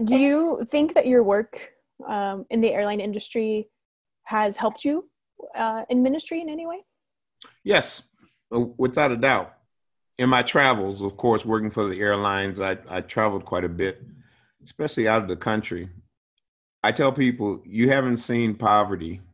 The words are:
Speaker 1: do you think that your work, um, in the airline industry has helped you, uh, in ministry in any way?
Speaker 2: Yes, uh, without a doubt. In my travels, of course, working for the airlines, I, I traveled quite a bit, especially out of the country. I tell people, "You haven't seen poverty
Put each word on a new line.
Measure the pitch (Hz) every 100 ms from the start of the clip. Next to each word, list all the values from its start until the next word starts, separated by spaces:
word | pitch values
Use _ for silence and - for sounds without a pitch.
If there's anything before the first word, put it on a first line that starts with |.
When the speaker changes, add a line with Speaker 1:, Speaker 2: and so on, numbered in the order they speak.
Speaker 1:
do | 220 262
you | 277 294 330 294 233
think | 294 311 -
that | 254
your | 247
work, | 202 202 226 - - _ _ - -
um, | 208 196 196 -
in | 233
the | 220
airline | 180 208 208
industry | 202 208 - 233 220 214 214 _ _ _ _ _
has | - 220 208 202
helped | 220 214 285
you, | 311 - _ _ - -
uh, | 226 226 220 -
in | 247
ministry | 254 302 - 330
in | 320
any | 311 330
way? | 359 - _ _ _ _ _ - _
Speaker 2:
Yes, | 196 185 - - - _ _ _ _ 120
uh, | 120 -
without | 127 139 143
a | 117
doubt. | 131 113 - - _ _ _ _ _ -
In | 127
my | 127
travels, | 123 160 135 113 98 98
of | 98 98
course, | 120 107 113
working | 110 107
for | 110 101
the | 92
airlines, | 104 101 101 98 98 92
I, | 95 92 -
I | 90
traveled | - - 110 98 -
quite | 90 90
a |
bit, | 85 95 - - - _ _ _ _
especially | - - 151 - 110
out | 110
of | 95
the | 87
country. | 113 107 - 87 92 87 - _ _ _ _ _ _ _
I | 107
tell | 113 139
people, | 135 127 120 104 90 85
"You | 107 127
haven't | 139 127 117
seen | - 120 113 101
poverty | 110 104 101 92 82 95 -